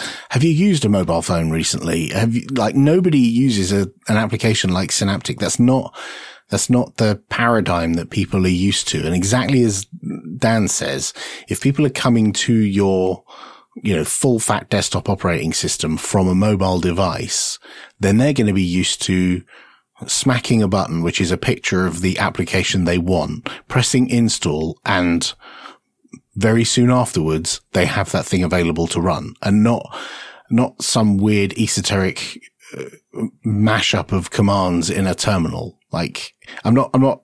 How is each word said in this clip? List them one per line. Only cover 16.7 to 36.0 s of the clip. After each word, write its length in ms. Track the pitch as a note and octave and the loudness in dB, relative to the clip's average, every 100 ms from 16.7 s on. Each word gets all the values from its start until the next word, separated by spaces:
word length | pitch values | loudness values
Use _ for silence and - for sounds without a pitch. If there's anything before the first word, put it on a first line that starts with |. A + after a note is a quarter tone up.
| F#2 | 0
device, 800 | F2+ F2 F#2 - F#2+ - - - - - - - | 0 0 -2 -2 -6 -6 -6 -8 -14 -20 -20 -4
then 180 | G2 G#2+ | 2 4
they're 140 | C#3 | 2
gonna 220 | C3+ G#2+ | 2 2
be 100 | G2 | 2
used 380 | F#2 F2+ F#2 - | 0 0 -2 -4
to 400 | - F#2 F#2 F2+ - - - _ _ - - | -2 0 2 0 -6 -20 -20 _ _ -18 -6
smacking 540 | - C3+ A#2+ - A#2 | -2 0 0 2 2
a 60 | G#2 | 2
button, 340 | G2 - E2 | 0 -2 -2
which 200 | E2+ - | -2 -2
is 100 | F2+ | -2
a 60 | F2+ | -2
picture 480 | - - - F#2 F#2 | -2 -2 0 0 0
of 160 | E2+ | -2
the 160 | F#2 F2+ | -2 0
application 640 | G#2 - F2+ F#2+ F2+ G2 | -2 -2 -4 -2 -2 0
they 140 | F2 F2+ | 0 0
want, 520 | E2+ F2+ D2 - - - - | 0 0 -2 -6 -10 -12 -4
pressing 420 | B2+ B2 C3 B2+ | -2 0 2 2
install, 720 | A#2+ A#2 - E2+ D2+ D#2+ D#2 - | 2 0 0 -2 -2 -4 -6 -2
and 480 | F#2+ F2+ E2+ D#2 - - - - - _ _ _ - _ - | 0 2 0 -2 -8 -18 -20 -20 -20 _ _ _ -20 _ -2
very 280 | A2 A2+ | 2 2
soon 280 | A#2 - B2 | 2 2 4
afterwards, 720 | B2+ A#2 - D#2 D#2 E2 - _ | 4 0 -2 0 -2 -2 -8 _
they 140 | G2 F2 | 0 0
have 260 | - F#2+ | 0 -2
that 140 | F#2+ D#2+ | -2 0
thing 180 | F#2+ | 0
available 440 | F2 F2+ E2+ E2 E2+ | 2 2 0 0 -2
to 120 | F2 | 0
run, 340 | F2+ D#2+ - - | 0 -2 -6 -6
and 220 | G#2+ G#2 | 2 4
not, 200 | A2+ A#2 - - - - - - - | 4 2 -2 -14 -14 -16 -18 -18 -2
not 320 | A2+ B2+ - | 0 0 -2
some 360 | - B2+ G#2+ G2 | -2 2 4 4
weird 400 | G#2 G#2 G2 - | 2 2 0 0
esoteric, 840 | G#2+ - F2 G2 F#2 - - - - _ - - | -2 0 0 0 0 -2 -10 -12 -20 _ -18 -14
uh, 60 | C#2 - _ - A2+ _ A2+ | -14 -16 _ -8 -8 _ -4
mashup 680 | G2+ G#2+ A2 - G#2 - | 0 2 2 0 -2 0
of 200 | G2 - | -2 -2
commands 580 | - G2+ G2+ F2+ F2 E2 | 0 2 4 2 0 0
in 180 | F2+ F#2+ | 0 -2
a 80 | E2+ | 0
terminal. 640 | - G2 D#2+ - - - _ | 0 0 0 -4 -8 -12 _
Like, 420 | - | -6